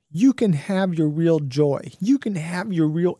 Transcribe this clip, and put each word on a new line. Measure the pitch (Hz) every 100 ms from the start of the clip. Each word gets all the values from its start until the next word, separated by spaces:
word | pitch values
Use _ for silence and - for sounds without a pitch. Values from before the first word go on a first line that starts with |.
| _
You | 151 262
can | - 220
have | 147 - 190 190
your | 165 151
real | 151 165 160
joy. | 143 131 147 135 147 -
You | 196 277
can | - 190
have | 160 180 214
your | 175 156
real | 156 175 -